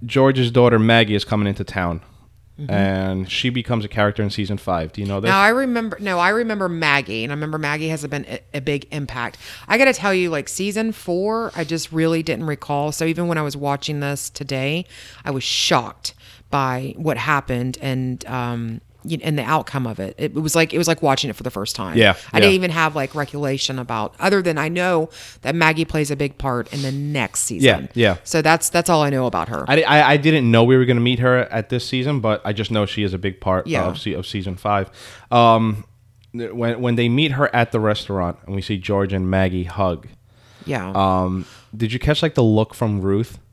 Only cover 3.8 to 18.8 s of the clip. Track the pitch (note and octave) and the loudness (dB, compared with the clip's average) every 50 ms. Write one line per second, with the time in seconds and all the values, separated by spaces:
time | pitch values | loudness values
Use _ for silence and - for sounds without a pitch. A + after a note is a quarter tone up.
3.8 | G#2 G2+ - A2 G#2 G#2 G2 - G#2+ G2+ - - G2+ F#2 G#2+ F#2+ - G2 F2+ E2+ | -4 -4 -2 0 0 2 2 0 -2 -2 -2 -4 -4 -4 -4 -4 -2 -2 -2 -2
4.8 | D#2+ E2 - - G2+ G2 G2+ G2 G2+ F3+ F#3+ G3 G3+ G#3+ A#3 B3+ C4+ B3+ A#3+ A#3 | -2 -4 -6 -6 -6 -4 -4 -2 0 2 2 4 4 4 2 2 0 -2 -2 -2
5.8 | A3+ A3 - - G3+ G3 F#3 F3 F3 F#3 G#3 A#3 A#3+ A3+ G#3+ G3+ F#3+ F3+ E3+ E3 | -4 -4 -6 -6 -4 -2 0 2 2 2 2 0 0 -2 -2 -2 -4 -4 -2 0
6.8 | E3 D3+ C#3+ C#3+ B2+ F#2 G#2 A2+ A2+ C3+ C#3+ D3+ D3+ D#3 D#3 D#3 D3+ D3 D3 D3+ | 2 2 2 2 0 -2 -4 -6 -4 -4 -4 -6 -4 -4 -4 -4 -4 -4 -4 -4
7.8 | D#3 D#3+ D#3+ D3 D3 C#3 C#3+ C#3+ C#3 - A#2 - - _ - D3 C3 D3+ C#3+ C#3+ | -4 -4 -4 -6 -6 -6 -6 -8 -8 -8 -12 -14 -12 _ -10 -6 -4 -2 -4 -4
8.8 | - - D3 D3+ C#3+ - - B2+ A#2+ A#2 - - - - - - - - G3+ A#3 | -4 -8 -8 -8 -8 -8 -6 -6 -6 -8 -8 -12 -18 -18 -18 -16 -2 0 2 4
9.8 | C4+ C4+ B3+ - F3 G3+ F#3+ F#3 F3+ F3 D#3+ C#3+ C3+ - - - F#3+ G#3 G3 G#3+ | 4 4 2 2 0 0 0 0 0 0 -2 -4 -6 -6 -6 -6 -4 -4 -2 -2
10.8 | A3 A3+ G#3 - - - F3 F3+ G3 G#3+ A3 A3+ A#3 G3+ - E3+ E3 D3 E3 D#3+ | -4 -4 -4 -6 -6 -4 -4 -2 -2 -2 -2 -4 -4 -6 -6 -6 -6 -4 -4 -6
11.8 | - - D#3+ D#3+ D#3+ E3 E3 E3 D#3+ E3 C3+ - D#3+ D#3 D3 - - - D3 C#3+ | -6 -4 -2 0 2 2 2 0 -2 -2 -4 -4 -4 -6 -6 -6 -6 -4 -2 -2
12.8 | D3 D3+ D3+ - E3 E3 D#3+ E3 F3 E3+ E3 D#3 D3+ C#3+ C#3 C#3+ C#3+ C#3+ C#3 C#3 | -2 -2 -2 -2 -2 -2 -2 -2 -2 -2 -2 -2 -2 -4 -6 -4 -4 -2 -2 -2
13.8 | - - D3+ D3 C#3+ C#3+ C#3+ C3+ - - - - C#3+ C3+ C#3 C3 C3 C#3+ D3+ F3 | -4 -6 -6 -4 -4 -4 -4 -6 -8 -10 -10 -10 -8 -6 -4 -2 -2 -2 -2 -4
14.8 | F3+ - - - - - - - - D3+ C#3 C3 - - - - - - F3+ C3 | -6 -8 -14 -20 -20 -20 -20 -10 -6 -6 -4 -4 -4 -2 -2 -2 0 2 2 2
15.8 | A2+ G#2+ - - - - - - - - - - - - - C#3+ C3+ C3 B2+ B2+ | 0 -2 -8 -12 -12 -12 -12 -14 -20 -20 -20 -20 -8 -4 -2 -2 0 0 -2 -4
16.8 | C3 C3+ - - D#3 D3+ B2+ A2+ A2+ D3+ D3+ C#3 - - B2+ A#2+ B2 C3 B2+ - | -6 -8 -8 -4 -2 -2 -2 -2 0 0 0 0 0 -2 -4 -2 -2 -4 -6 -6
17.8 | - C3+ C3 C3 C3 B2+ B2+ B2 - - B2+ B2+ A#2+ A#2+ A#2+ A#2 A#2 A2+ A2+ A2+ | -4 -4 -2 -2 -2 -4 -4 -6 -8 -8 -6 -6 -4 -4 -4 -6 -6 -6 -8 -10